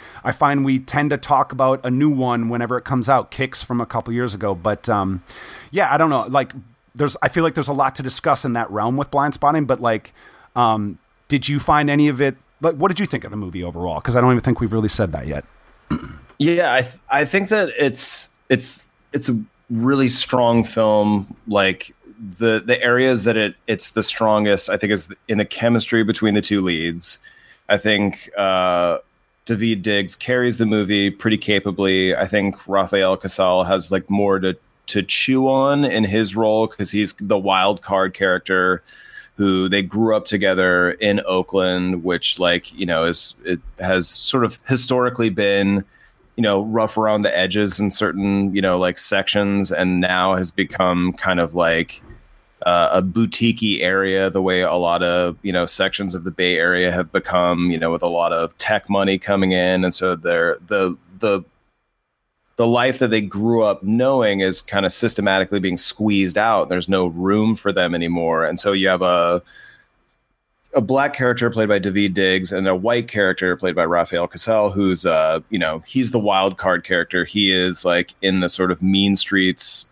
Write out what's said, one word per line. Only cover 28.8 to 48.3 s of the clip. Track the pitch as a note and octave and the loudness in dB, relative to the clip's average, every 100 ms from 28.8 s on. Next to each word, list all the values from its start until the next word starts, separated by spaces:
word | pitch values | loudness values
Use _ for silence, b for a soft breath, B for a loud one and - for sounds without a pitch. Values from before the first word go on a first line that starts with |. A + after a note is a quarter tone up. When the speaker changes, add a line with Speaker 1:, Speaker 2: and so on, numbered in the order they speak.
| F2 E2 - _ _ _ - | 0 -2 -6 _ _ _ -6
Speaker 2:
Daveed | A2 A#2 G#2+ | -2 0 -2
Diggs | F#2+ G2+ G2 - | 0 0 -2 -6
carries | - B2 B2 G2 | -2 0 0 0
the | A2+ | 0
movie | G#2+ G2 G#2 G2+ | 0 2 0 0
pretty | - A#2 G#2+ | 0 -2 0
capably. | - G2+ G2+ F2+ G2 F#2+ F#2 | 0 0 0 0 2 2 2
I | E2+ F#2 | 0 0
think | G#2 G2+ - - | 0 -2 -4 -2
Rafael | G2 F2+ G2+ F#2 F#2+ | 0 2 2 2 0
Casal | F#2+ - F#2 F#2 | -2 0 2 2
has, | F2 F#2+ E2+ | 2 0 0
like, | F#2+ - | -4 0
more | G2+ G2+ F#2+ | 0 2 2
to, | F#2+ F#2 _ _ - | 0 -4 _ _ -6
to | G#2 | -4
chew | F#2 - - C3 C3 | -2 -2 0 2 2
on | C3+ C3+ C#3+ | 2 2 2
in | C#3+ G#2+ | 0 0
his | G#2+ G#2 G#2+ | 0 0 0
role | G2 A2 A2 A2 | 0 2 2 0
'cause | - G2 | -2 -4
he's | G#2 G2+ | -2 -2
the | - G2+ G#2 | -4 -2 0
wild | G2 F#2+ F#2+ G2+ | 2 2 2 0
card | - G2 F#2+ | -2 0 0
character | - G2 F2+ - F#2 F2+ F2+ B B B B B - | 0 0 0 0 0 2 0 B B B B B -2
who | G2+ F#2+ F#2 | 0 2 0
they | G2+ | 0
grew | F#2 G#2 A2+ A2 | -2 -2 0 0
up | |
together | - G#2 G2 F#2 F#2 F2+ F2+ | 0 0 0 2 2 2 0
in | - G#2+ G2+ | 0 0 0
Oakland, | - F#2 F2+ G2 F#2 F2+ F#2 F2+ | 0 -2 -2 0 0 0 -2 -2
which, | F2 F2 - - | -2 -2 -2 0
like, | F2+ F2 - - | 0 0 -4 -8
you | |
know, | F#2 E2 | -4 0
is, | E2 E2+ - - | 0 0 -2 -4
it | E2+ F2 - - | -6 -6 -6 -8
has | F#2 F#2+ E2+ | -2 0 0
sort | - - C3+ | -4 -2 0
of | A2+ - - | -2 -4 -4
historically | C3 - B2+ B2 A#2+ A2+ | -2 0 0 0 0 -2
been, | F#2+ G2+ G2+ G2 G2 G2 b b b _ - | 0 0 2 2 0 -4 b b b _ -2
you | |
know, | A2 G2 | 0 0
rough | G#2+ A2 A2 - | 0 -2 -2 0
around | A2 G#2+ | 0 2
the | G2+ E2+ | 0 0
edges | F#2 G#2 G2+ F2+ | 0 0 0 0
in | G#2 | 0
certain, | - G#2 E2+ G2+ | 0 -2 -2 0